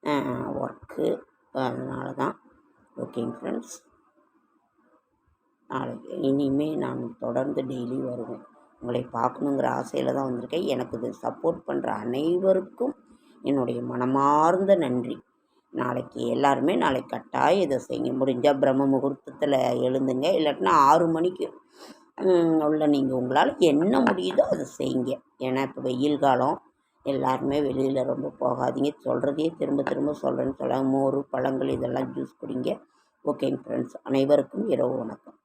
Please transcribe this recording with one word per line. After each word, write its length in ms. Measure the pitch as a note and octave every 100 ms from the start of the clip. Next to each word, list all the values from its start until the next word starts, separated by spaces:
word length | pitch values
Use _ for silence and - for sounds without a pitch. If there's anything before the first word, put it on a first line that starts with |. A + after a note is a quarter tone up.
ஆ, 120 | - D3 C3+ B2 B2+
ஒர்க்கு, 520 | - - - - - D3+ - - _ _
அதனால 580 | C3+ C3 B2 C3 C3 C3
தான். 220 | C3 C3+ - _ _ _ _ _ -
ஓகேங்க 380 | - - A#2+
ஃப்ரெண்ட்ஸ், 420 | A#2 C#3 - A#3+ - _ _ _ _ _ _ _ _ _ _ _ _ _ _ _ _ _ _ _
நாளைக்கு 500 | C3+ B2+ A#2+ - -
இனிமே 540 | C3+ C#3 C#3 C3+ D3+
நான் 420 | D3+ C3+ B2+ A#2+ A#2
தொடர்ந்து 440 | A#2+ A#2+ C3+ C#3+
டெய்லி 360 | C3 C3 A#2+ C3
வருவேன். 400 | C3+ B2 A2+ A2+ - _ _ _
உங்களை 240 | B2 A#2+ B2
பார்க்கணுங்கிற 540 | A#2+ B2 - C#3+ C#3 B2+
ஆசையில 420 | B2+ C3+ C#3+ C3
தான் 120 | C3 C3+
வந்திருக்கேன். 400 | A#2+ A#2+ D#3+ F3+
எனக்கு 300 | B2 B2 A#2
இது 180 | A#2
சப்போர்ட் 460 | G#2+ A#2 - D#3+ E3+
பண்ற 280 | - C#3+ B2+
அனைவருக்கும் 1000 | G#2 A2 B2+ D#3 F3+ F#3+ F#3+ F#3+ - B3+ - _ - _ -
என்னுடைய 400 | - C#3 B2 A#2+
மனமார்ந்த 920 | B2 B2 B2+ C3+ C#3 D3 D#3+ F#3 F#3+ F#3+
நன்றி. 400 | C#3+ B2 A#2+ - _ _ _ _ _
நாளைக்கு 480 | C3+ B2+ B2+ B2 A#2+ A#2+
எல்லாருமே 500 | A#2+ C#3 C3+ C#3 F#3
நாளைக்கு 340 | F3 C3 -
கட்டாயம் 520 | A#2+ - B2+ C3+ F#3+
இதை 160 | E3+ C3
செய்யுங்க. 320 | - B2 B2+
முடிஞ்சா 440 | C3 C3 B2 C#3+ C#3
பிரம்ம 280 | C#3 C3 C#3
முகூர்த்தத்துல 680 | C3+ C#3 C3 - C3+ D3 C3+ B2+ B2
எழுந்துங்க, 460 | B2+ C3 C3 B2+ D3
இல்லாட்டினா 380 | G3 D#3 C#3 F#3 E3+
ஆறு 260 | C#3 D#3 E3+
மணிக்கு, 380 | E3 F3+ F#3 - - _ _ - - _ -
ம், 400 | F#3+ F3+ E3 D#3+
உள்ள 260 | D3+ D#3 D3+
நீங்க 260 | D3 C3
உங்களால 420 | C3 B2+ C3+ G3 -
என்ன 420 | E3+ D3 F3 C4
முடியுதோ 440 | A#3+ F#3+ C4 F#4+
அதை 220 | - E3 C#3+
செய்யுங்க. 400 | - C3+ C3 B2 C3 _ _
ஏன்னா 240 | C3 C3
இப்ப 180 | C3+ C3
வெயில் 380 | C3 C3 C#3+ D3
காலம், 400 | C#3 B2+ C3 D#3+ _ _ _ _
எல்லாருமே 560 | - C#3 C3 C3 C3 C#3+
வெளியில 440 | C#3 C3+ C3+ C3+
ரொம்ப 240 | B2+ B2+ - -
போகாதீங்க. 540 | C3 B2+ C3 C#3 C#3 -
சொல்றதையே 480 | C3 B2+ C3+ C#3+ D#3+ E3
திரும்ப 260 | C#3+ C#3+
திரும்ப 300 | C#3 C#3 C#3+
சொல்றேன்னு 460 | D3 C#3 C3 C3 C3
சொல்லாம 300 | C3 B2+ C3+
மோர், 300 | C3+ C3+ C3+ C#3
பழங்கள் 380 | C3 C3+ C3 C3+
இதெல்லாம் 440 | C3 B2+ C3 C3
ஜூஸ் 260 | C3 C3+ _
குடிங்க. 320 | - B2+ B2+ G#3+ _ _ _ _
ஓகேங்க 360 | - D3 C3+ C3+
ஃப்ரெண்ட்ஸ், 360 | B2 A#2 B2 -
அனைவருக்கும் 640 | - C3+ C3+ C#3+ - - A3
இரவு 280 | C#3 B2 C3
வணக்கம். 400 | A2+ G#2 - -